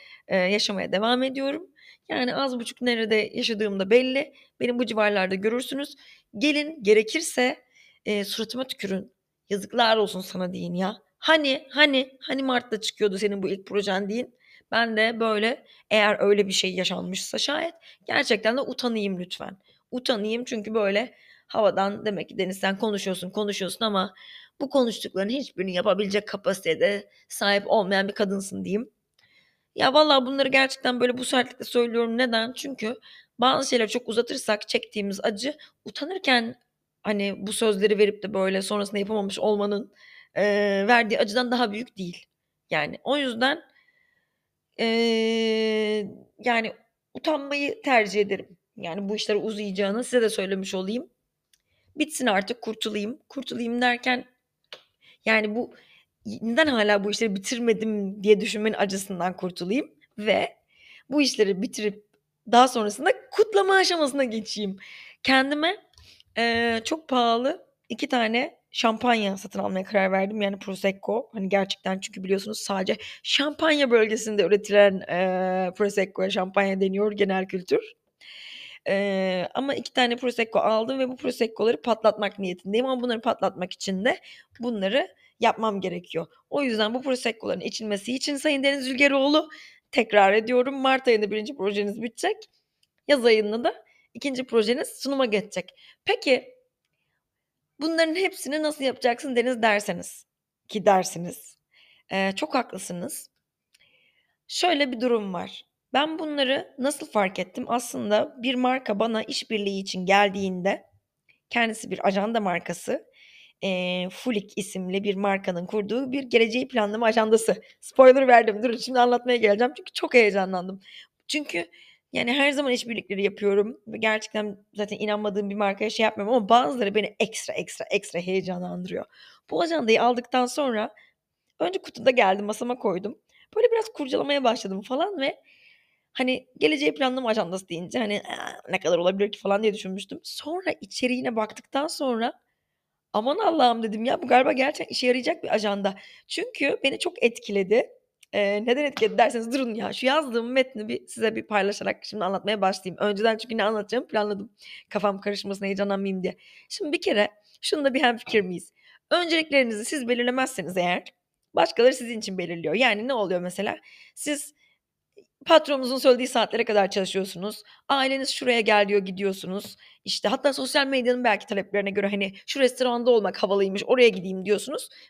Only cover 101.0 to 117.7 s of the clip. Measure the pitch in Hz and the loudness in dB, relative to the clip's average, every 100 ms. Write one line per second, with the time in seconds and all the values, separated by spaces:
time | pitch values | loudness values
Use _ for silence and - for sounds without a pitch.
101 | 175 170 175 - - _ _ _ _ _ | 2 -6 -10 -12 -18 _ _ _ _ _
102 | _ 190 190 196 311 269 247 190 - 180 | _ -2 -2 -2 -2 -2 -4 -10 -10 -10
103 | 185 - - _ _ _ _ _ _ _ | -10 -12 -16 _ _ _ _ _ _ _
104 | _ _ _ _ _ - 349 302 277 240 | _ _ _ _ _ -2 0 2 0 0
105 | 247 233 202 180 185 - - _ _ 254 | 0 0 -2 -8 -10 -14 -20 _ _ -2
106 | 311 320 311 294 262 269 - - 262 302 | -2 -4 -6 -2 0 0 -4 -4 -4 -4
107 | 311 214 190 196 180 - 247 233 - 262 | -4 -2 -2 -4 -8 -8 -4 -4 -4 -8
108 | 214 320 311 269 240 247 254 262 262 202 | 0 0 0 -4 -4 0 0 0 -4 -2
109 | 226 220 - - - 220 202 196 196 185 | 0 -2 -4 -8 -4 -4 -2 -4 -6 -6
110 | 185 196 208 196 196 185 185 277 - _ | 4 6 4 2 -4 -2 -2 -2 -8 _
111 | _ _ _ _ _ 240 226 220 - 180 | _ _ _ _ _ -2 -2 -2 -8 -2
112 | 196 196 208 233 202 175 - 170 - 262 | 0 2 0 0 0 -2 -4 -8 -4 -6
113 | - _ - - - _ 196 185 180 180 | -6 _ -20 -20 -20 _ -4 -2 -2 -4
114 | 180 - 254 208 202 - 196 190 185 196 | -6 -6 -4 -4 -4 -10 -8 -8 -4 -2
115 | 208 190 202 190 196 175 180 214 208 233 | -2 0 0 0 -2 -6 -4 -4 -2 -4
116 | 269 269 262 233 226 233 262 247 208 220 | -2 -6 0 2 4 0 -2 -2 -2 2
117 | 233 233 220 220 220 185 - | 2 2 4 4 4 -2 -6